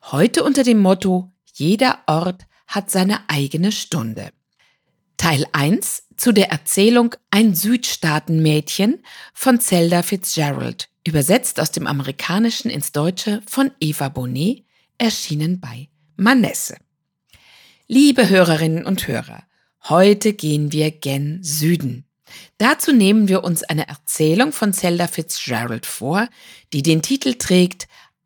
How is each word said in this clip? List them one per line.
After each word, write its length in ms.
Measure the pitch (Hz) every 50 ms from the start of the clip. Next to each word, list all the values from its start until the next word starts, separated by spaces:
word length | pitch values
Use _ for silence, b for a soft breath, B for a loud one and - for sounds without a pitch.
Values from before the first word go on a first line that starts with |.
| _ -
Heute 320 | - 139 175 240 - 339 -
unter 200 | 294 269 277 262
dem 160 | 247 233 214
Motto: 520 | 196 185 196 190 - 196 185 180 180 - _ _ _ _ _
Jeder 460 | - 143 160 202 220 262 254 - - _
Ort 360 | - 156 160 170 185 180 185 - _ _ _ _ _
hat 240 | - 208 190 202
seine 380 | - 190 185 196 208 208 - _
eigene 420 | 151 143 139 139 - 156 175 208
Stunde. 600 | 214 - - - - 165 113 113 107 104 101 - _ _ _ _ _ _ _ _ _ _ _ _ _ _ _ _ _
Teil 320 | - - 165 160 131 151 - -
eins 500 | 151 143 147 190 311 - - - - _ _ _ -
zu 160 | - 247 220
der 160 | 202 190 -
Erzählung 680 | - 151 _ - - - 196 220 240 240 240 233 - - _ _
Ein 240 | - 202 226 220 190
Südstaatenmädchen 1500 | 160 - 208 247 247 247 - - - - 165 151 156 - - 165 160 160 156 151 151 147 - - - 190 214 294 349 B B B B B B B
von 280 | - - 262 254 233
Zelda 420 | - - 190 175 170 170 175 175 175
Fitzgerald, 840 | - - 185 - - - - 151 143 139 135 127 120 120 _ - _ _ _ _ 165
übersetzt 540 | 156 151 135 135 185 262 269 - - -
aus 100 | 156 151
dem 160 | - - 165 -
Amerikanischen 800 | 147 139 135 131 139 - - - 175 196 226 233 226 - - 233
ins 220 | - 147 139 -
Deutsche 500 | - 147 147 170 185 185 - 220 208 214 208 -
von 240 | - - 269 269 - _
Eva 300 | - 151 147 - 147 135
Bonet, 560 | 139 - 127 123 127 131 151 196 269 - _ _ _ _ _ _ _ _
erschienen 640 | 233 226 - - - - 151 147 151 165 185 185
bei 260 | 180 127 117 120 139 _ _ _ _ _ _ -
Manesse. 580 | 190 226 269 262 214 - - - - - - - _ _ _ _ _ _ _ _ _ b b b b b b b b b b b b b
Liebe 400 | 226 254 285 285 262 262 240 180
Hörerinnen 560 | 190 185 180 165 160 151 165 160 160 165 -
und 240 | - 190 185 - -
Hörer, 360 | 131 113 - - 57 - _ _ _ _ _ _ _ _ _ -
heute 420 | 151 175 190 202 208 208 - 220
gehen 400 | 208 208 - 151 151 151 151 147
wir 200 | 151 151 151 156
gen 520 | 151 156 - 139 135 139 143 147 156 180 190
Süden. 600 | 156 147 151 147 160 175 160 147 131 120 123 - _ _ _ B B B B B B B _
Dazu 360 | 208 247 302 - - - 294
nehmen 340 | 240 196 190 208 220 214 196
wir 160 | 185 190 -
uns 200 | 180 170 160 -
eine 260 | - 165 151 156 -
Erzählung 640 | 143 - _ - - - 156 156 160 190 254 311 294
von 180 | - 226 208
Zelda 360 | 185 - - 180 170 175 175 170
Fitzgerald 760 | - - 156 - - - - - 123 113 117 120 117 - -
vor, 440 | - - - 107 131 160 196 226 240 B B B B B B B B
die 120 | - 147 135
den 180 | 165 160 160
Titel 320 | 156 - 269 269 - 269 240
trägt 560 | - - - 185 180 180 175 - _ - b b b b b b _ _